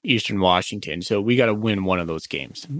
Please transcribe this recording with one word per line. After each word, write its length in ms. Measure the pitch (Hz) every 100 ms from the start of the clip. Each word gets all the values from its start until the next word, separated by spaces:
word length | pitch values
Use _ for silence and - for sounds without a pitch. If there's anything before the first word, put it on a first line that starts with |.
Eastern 360 | 208 117 - 101
Washington. 640 | 92 90 - 104 - 82
So 180 | - 104
we 140 | 107 123
gotta 180 | 117
win 300 | 107 110 101 95
one 140 | 92
of 80 | 82
those 200 | 80 -
games. 400 | 76 64 - - 143